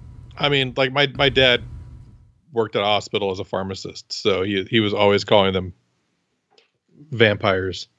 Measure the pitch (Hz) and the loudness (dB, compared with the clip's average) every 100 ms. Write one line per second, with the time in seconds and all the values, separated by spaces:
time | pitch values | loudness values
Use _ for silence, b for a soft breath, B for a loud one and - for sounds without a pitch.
0 | - - - - 143 139 127 127 135 135 | -20 -20 -18 -4 0 0 0 -2 0 0
1 | 139 131 139 127 127 120 - - - - | 0 2 2 4 4 2 -2 -18 -18 -20
2 | - - _ _ _ 113 107 113 101 101 | -20 -20 _ _ _ -4 -4 -2 0 0
3 | - 107 98 95 92 95 95 92 92 - | -2 -4 -4 -4 -6 -6 -6 -8 -12 -16
4 | - - 107 92 101 98 92 117 104 104 | -14 -6 -2 0 -2 -4 -2 0 0 2
5 | 101 101 - 107 95 95 92 - _ _ | 2 2 4 4 4 0 -6 -12 _ _
6 | _ _ _ _ _ _ _ _ _ - | _ _ _ _ _ _ _ _ _ -20
7 | - 117 110 101 107 95 92 - - | -8 2 2 2 0 0 -2 -8 -14